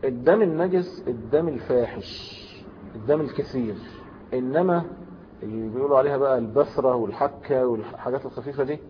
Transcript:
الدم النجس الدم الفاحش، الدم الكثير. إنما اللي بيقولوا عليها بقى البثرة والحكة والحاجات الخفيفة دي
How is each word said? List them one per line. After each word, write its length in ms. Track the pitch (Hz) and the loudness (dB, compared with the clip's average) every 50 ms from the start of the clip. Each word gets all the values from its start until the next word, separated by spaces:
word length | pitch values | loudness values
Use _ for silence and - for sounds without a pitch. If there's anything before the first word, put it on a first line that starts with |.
| - | 0
الدم 380 | 135 123 120 123 151 175 214 | 0 -2 2 6 6 8 8
النجس 640 | 220 180 156 156 175 185 180 180 175 175 - - - - | 6 4 4 2 2 2 2 2 0 0 -6 -8 -6 -6
الدم 400 | 127 113 107 110 123 151 165 170 | -6 -6 -6 2 2 2 2 2
الفاحش، 920 | 147 120 - - 127 123 120 110 - 110 95 - - - - - - - - - - - - - - - - - - | -2 -4 -2 2 2 4 4 2 -2 -8 -10 -10 -12 -12 -12 -14 -14 -14 -16 -16 -18 -18 -18 -18 -18 -18 -18 -14 -14
الدم 260 | 113 107 117 147 156 | -10 0 2 2 2
الكثير. 540 | 156 131 - - 139 - - 135 120 110 101 90 - - - - - - - - - - - | 2 -2 -4 -6 -6 -4 -2 -2 -2 -2 -4 -8 -10 -14 -16 -16 -18 -18 -18 -18 -12 -6 -4
إنما 500 | 127 127 127 135 160 180 185 175 170 165 175 185 - - - - - - - - - - | -2 -2 0 2 2 4 4 2 2 0 -2 -10 -14 -16 -16 -18 -18 -20 -20 -16 -12 -10
اللي 260 | 107 107 113 110 110 | -8 -6 -6 -6 -4
بيقولوا 280 | 107 123 135 143 143 131 | -2 -2 2 4 6 6
عليها 200 | 131 143 143 131 | 6 4 2 2
بقى 200 | 139 139 131 123 | 2 4 2 2
البثرة 580 | 117 110 110 135 143 143 - - 131 131 127 | 0 0 2 2 2 2 2 2 2 2 4
والحكة 720 | 123 113 101 - - 139 139 - - - - 143 131 127 127 | 2 0 -2 -2 0 -2 -2 -2 -6 -4 0 2 2 4 2
والحاجات 580 | 120 110 104 - - - - 127 123 135 131 | 2 0 -4 -8 -10 -8 -6 -4 -4 -4 -6
الخفيفة 380 | 131 - - 117 139 143 139 139 | -8 -10 -10 -10 -8 -2 -2 -2
دي 160 | 131 151 151 - - | -2 -2 -8 -8 -16